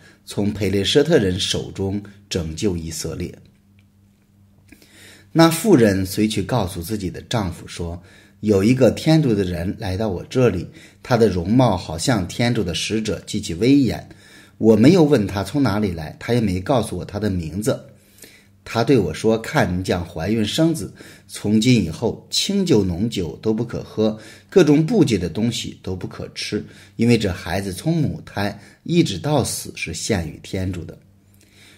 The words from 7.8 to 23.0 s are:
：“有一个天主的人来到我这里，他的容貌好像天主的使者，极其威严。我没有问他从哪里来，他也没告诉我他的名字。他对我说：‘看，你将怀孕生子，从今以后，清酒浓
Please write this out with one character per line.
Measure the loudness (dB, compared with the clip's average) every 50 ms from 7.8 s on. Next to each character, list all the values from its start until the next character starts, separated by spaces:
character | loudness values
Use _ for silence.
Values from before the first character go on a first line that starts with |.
| -10 -10 -10 -12 -16 -20 -20 -20 -20 _ _ -6
：“有 | 0 2 2 4 6
一 | 4 4
个 | 6 6 4
天 | 4 2 2 2 4 4 4
主 | 2 2
的 | 0 0
人 | -2 -2 -4 -4 -6 -6 -6
来 | -6 -6 -4
到 | -2 -2 -4
我 | -4 -6 -8
这 | -6 -2 2 2 2
里， | 2 0 -6 -8 -14 -20 -20 -20 _ _ -4
他 | 0 2
的 | 4 4
容 | 4 2 0 -2 2
貌 | 2 4 4 4 2
好 | -2 -4 -8 -8
像 | -6 -2 0 0 0 -2 -4
天 | -4 -2 0 0 0
主 | 0 -2
的 | -4 -4
使 | -6 -4 -4 -4 -4
者， | -2 -4 -6 -6 -8
极 | -8 -8 -8
其 | -6 -6 -6
威 | 0 2 4 4 4
严。 | 4 2 0 -4 -8 -14 -20 -20 -20 -20 -20 -20 -20 _ _ 0
我 | 4 6 6
没 | 8 8 8 8
有 | 8 6
问 | 6 4 2 2
他 | 0 -2 -4 -4
从 | -4 -2 0 0
哪 | 0 0 0
里 | -2 -2
来， | -4 -6 -10 -12 -12 -12
他 | -4 -2 0
也 | 0
没 | 0 0 -2 -2
告 | -2 0 0 0 0
诉 | -2 -6 -8
我 | -10
他 | -8 -8 -4
的 | -4 -2
名 | -2 -2 -4 -6 -6 -6 -4
字。 | -4 -4 -4 -6 -18 -20 _ _ _ _ _ -20 -20 -20 -20 _ _ _ _ -14
他 | -6 -2 -2 2
对 | 4 4
我 | 4 4 2 -4
说 | -2 0 0 0 0
：‘看， | -2 -2 0 0 0 0 0 -4
你 | -2
将 | -2 -2 -4 -4
怀 | -6 -8 -6 -4 -2
孕 | -2 0 -2
生 | -2 0 2 2 2 2
子， | -2 -6 -10 -12 -16 -20 -20 -20 -20 _
从 | -18 -16 -8 -2 0 2 2
今 | 4 4 4 4 2
以 | 0
后， | -4 -4 -4 -4 -4 -4 -10 -8
清 | -6 -4 -4 -2 0 0 2
酒 | 4 4 4 4
浓 | 2 0 -2